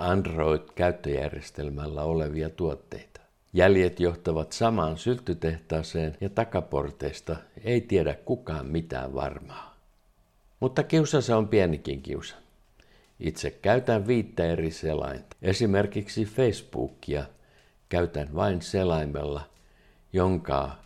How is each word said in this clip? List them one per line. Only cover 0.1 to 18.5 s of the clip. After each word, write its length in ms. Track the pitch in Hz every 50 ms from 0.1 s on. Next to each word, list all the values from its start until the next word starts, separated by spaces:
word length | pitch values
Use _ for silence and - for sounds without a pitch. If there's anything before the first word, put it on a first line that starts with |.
Android-käyttöjärjestelmällä 1900 | 92 98 87 82 82 80 78 78 78 76 - - - - 87 87 85 - - 71 71 67 71 76 73 71 - - - - 73 73 71 71 76 76 76 73 76
olevia 460 | 80 82 80 76 73 76 78 78 80
tuotteita? 720 | 80 - 87 78 69 - - _ - - - - _ - - _ _ _ _ _ -
Jäljet 460 | 90 90 98 98 92 90 87 82 -
johtavat 520 | 87 87 85 - - 87 80 80 78 -
samaan 460 | - - 113 113 113 101 80 80 82
sylttytehtaaseen 1200 | 80 - 120 127 127 - - 87 82 - 80 80 80 - - 80 80 80 - - 82 80 78 73 -
ja 80 | 98 95
takaporteista 1080 | - 110 117 - - 90 82 - 71 71 71 71 71 - 67 69 - - - - 80 76 - - _ - -
ei 180 | 113 120 117
tiedä 320 | - - 101 90 78 73 71
kukaan 520 | - - - 123 - - - 80 73 64
mitään 480 | 67 78 82 82 - 67 64 65 65 67
varmaa. 640 | 65 69 67 - - - - - - - - - _ _ _ _ _ _ _ _ _ _ _ _ _ _ _ _ _
Mutta 240 | 131 131 127 165 147
kiusa 380 | - 160 160 151 - - 139
se 140 | 117 - 117
on 120 | 110 107
pienikin 540 | 104 117 104 92 85 78 71 - 69 69 67
kiusa. 340 | 65 71 69 - - - - - - _ _ _ _ _ _ - _ _ _ _ _ _ _ -
Itse 320 | 87 80 80 - - 71
käytän 560 | - - - 98 113 135 131 127 113 107 98
viittä 380 | 113 127 117 101 - - - 85
eri 260 | 82 85 82 82 80
selainta. 640 | 82 - - 78 78 73 67 67 67 64 - - - -
Esimerkiksi 840 | - 95 95 - 117 104 98 98 104 101 - 104 101 - - 110 110
Facebookia 960 | 107 - 131 131 117 - - - - - 60 64 65 - - - 73 71 71 69 - - _ _ _ _ _ _ _ _ _ _ _
käytän 460 | 92 87 87 82 - 78 73 71 73
vain 260 | 85 104 101